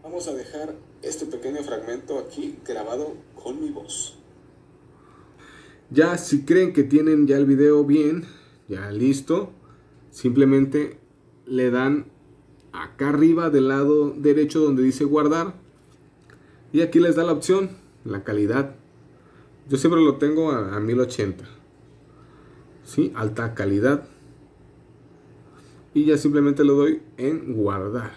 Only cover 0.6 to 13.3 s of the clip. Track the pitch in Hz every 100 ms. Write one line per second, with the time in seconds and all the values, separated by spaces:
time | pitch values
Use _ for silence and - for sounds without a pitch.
0.6 | 156 156 - - - - 139 117 131 147
1.6 | - 113 113 123 - 139 - - - -
2.6 | - 113 110 123 151 - - - - 139
3.6 | 156 - - - - - _ - _ _
4.6 | _ _ _ _ _ - - _ - -
5.6 | - - _ 127 165 170 - 143 139 170
6.6 | 180 - 135 143 151 151 147 139 139 135
7.6 | 147 147 143 151 147 170 165 - _ _
8.6 | _ 95 101 104 127 139 - 165 202 -
9.6 | _ - _ - - - 127 123 135 135
10.6 | 135 151 147 - _ _ _ _ - 127
11.6 | 127 123 131 147 - _ _ _ _ _
12.6 | _ 90 82 - 143 147 160